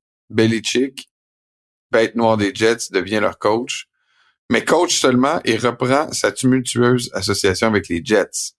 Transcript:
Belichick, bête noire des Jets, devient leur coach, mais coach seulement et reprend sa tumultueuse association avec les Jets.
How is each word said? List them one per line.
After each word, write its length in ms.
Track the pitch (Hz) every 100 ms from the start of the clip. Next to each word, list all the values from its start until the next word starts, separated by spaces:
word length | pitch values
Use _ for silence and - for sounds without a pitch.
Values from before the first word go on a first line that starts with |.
| _ _ _
Belichick, 800 | 110 113 113 - 120 135 139 - _ _ _ _ _ _ _ _
bête 260 | 117 113 117
noire 200 | 113 110
des 140 | 101
Jets, 380 | 92 110 117 -
devient 280 | 95 90 107
leur 180 | 92 -
coach, 480 | 104 113 131 - - _ _ _ _ _ -
mais 120 | 117 -
coach 340 | 165 175 -
seulement 400 | 135 123 139 170 -
et 100 | 110
reprend 560 | 120 120 127 139 160
sa 200 | - 104
tumultueuse 760 | - 127 131 123 120 123 123 123
association 540 | 95 95 98 98 95 113
avec 200 | 104 -
les 140 | 85
Jets. 500 | 78 107 82 - -